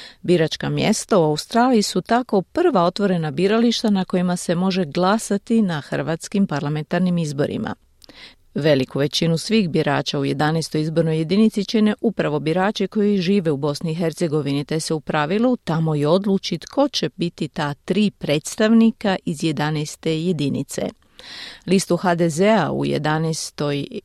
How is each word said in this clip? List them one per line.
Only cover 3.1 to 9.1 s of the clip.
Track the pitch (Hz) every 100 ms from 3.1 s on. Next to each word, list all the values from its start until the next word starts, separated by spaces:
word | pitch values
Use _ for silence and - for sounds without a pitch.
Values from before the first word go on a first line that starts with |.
| 175 156
birališta | 139 196 220 233 226 214
na | 196 185
kojima | 185 180 180
se | - 170
može | 190 185 156
glasati | 170 180 220 - 202 - 226
na | 196 156
hrvatskim | - 143 143 165 - 196 196
parlamentarnim | 147 147 151 151 175 185 175
izborima. | 151 143 143 - - - _ _ - - - _ _
Veliku | - 151 139 127 139
većinu | 147